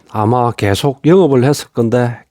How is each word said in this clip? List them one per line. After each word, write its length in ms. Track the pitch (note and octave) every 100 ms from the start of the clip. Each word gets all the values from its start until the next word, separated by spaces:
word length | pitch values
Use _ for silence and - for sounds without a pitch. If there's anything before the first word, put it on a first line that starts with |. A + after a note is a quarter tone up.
| _
아마 400 | G#2+ G#2+ B2 A#2+
계속 560 | - G#2 G2 C#3+ B2+ D3
영업을 380 | F#3 D#3+ C3
했을 240 | B2+ D3 -
건데 500 | - A#2 B2 A#2+ A#2 _